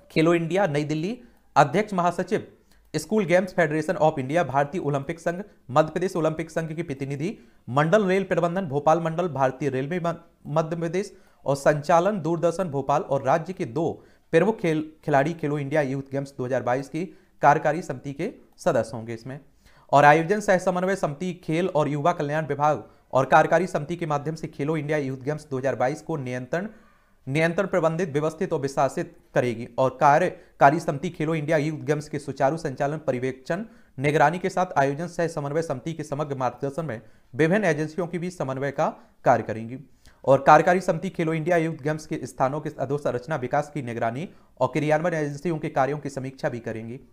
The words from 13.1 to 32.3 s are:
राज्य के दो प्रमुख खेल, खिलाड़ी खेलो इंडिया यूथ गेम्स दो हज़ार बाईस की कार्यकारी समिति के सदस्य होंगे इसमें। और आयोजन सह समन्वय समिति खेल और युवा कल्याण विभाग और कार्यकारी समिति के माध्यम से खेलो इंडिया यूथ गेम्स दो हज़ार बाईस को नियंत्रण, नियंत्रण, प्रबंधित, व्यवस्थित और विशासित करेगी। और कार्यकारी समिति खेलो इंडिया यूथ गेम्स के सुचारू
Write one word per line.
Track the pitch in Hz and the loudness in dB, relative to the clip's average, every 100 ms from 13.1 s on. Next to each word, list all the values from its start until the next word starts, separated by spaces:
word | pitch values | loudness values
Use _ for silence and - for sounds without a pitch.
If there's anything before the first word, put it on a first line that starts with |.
| 139 | -2
राज्य | 123 165 165 | 2 0 0
के | 185 | -8
दो | 147 123 156 - - _ - | -4 -2 -2 -4 -14 _ 2
प्रमुख | 165 190 220 | 4 4 0
खेल, | 170 156 156 - | 0 0 -4 -8
खिलाड़ी | - 139 160 | 2 2 2
खेलो | 170 147 147 | -2 -4 -4
इंडिया | 139 151 | 0 0
यूथ | 135 135 135 | 0 -2 -6
गेम्स | 135 139 - | -6 -6 -6
दो | |
हज़ार | 123 127 | -2 -2
बाईस | 117 131 139 | 0 -2 -2
की | 156 190 - _ - | -8 -8 -12 _ 2
कार्यकारी | 147 151 151 160 | 4 4 2 -2
समिति | 180 127 143 | -6 -10 -10
के | 139 196 - _ - | -8 -8 -10 _ -4
सदस्य | 175 131 110 117 | 0 0 0 -6
होंगे | 113 | -10
इसमें। | 113 127 143 - _ _ - - | -12 -12 -16 -18 _ _ -18 2
और | 139 | 6
आयोजन | 143 160 165 214 | 8 8 4 0
सह | 202 180 | 2 2
समन्वय | 185 180 185 190 | 2 0 0 -2
समिति | 160 147 185 175 | -4 -4 -8 -8
खेल | - 156 - | -4 -2 0
और | - 143 | 0 0
युवा | 147 160 | 0 0
कल्याण | 170 143 156 147 | 0 -2 -2 -2
विभाग | 139 151 143 - _ _ | 0 2 2 -4 _ _
और | 131 | 0
कार्यकारी | 135 156 156 165 185 | 6 6 6 4 2
समिति | 165 147 175 | -4 -6 -6
के | 160 | -4
माध्यम | 147 143 | -4 -4
से | 160 143 | -8 -10
खेलो | - 143 160 | -6 -2 -2
इंडिया | 147 151 | -2 -2
यूथ | 135 131 | -2 -6
गेम्स | 127 151 - | -6 -8 -6
दो | 131 | -4
हज़ार | 135 | -2
बाईस | 113 127 151 | 0 -2 -2
को | - 156 | -6 -6
नियंत्रण, | 127 127 127 170 214 - - _ _ _ 127 | -4 -6 -4 -6 -6 -12 -20 _ _ _ -4
नियंत्रण, | 147 170 175 190 | 0 0 0 0
प्रबंधित, | 185 160 165 185 | 2 0 0 -2
व्यवस्थित | 143 156 156 185 | -2 -2 -2 -4
और | 156 | -2
विशासित | 139 143 131 175 165 - _ | -2 0 0 -2 -8 -10 _
करेगी। | 147 123 117 123 - | -2 0 -2 -6 0
और | 127 127 | 0 4
कार्यकारी | 147 151 180 - - - 143 156 | 4 6 2 -4 -10 4 6 6
समिति | 165 143 185 | -2 -4 -4
खेलो | 170 156 | -4 -2
इंडिया | 165 147 160 | -2 0 0
यूथ | 151 151 | 0 -4
गेम्स | 127 151 147 | -2 -4 -4
के | 143 | -10
सुचारू | 143 | -8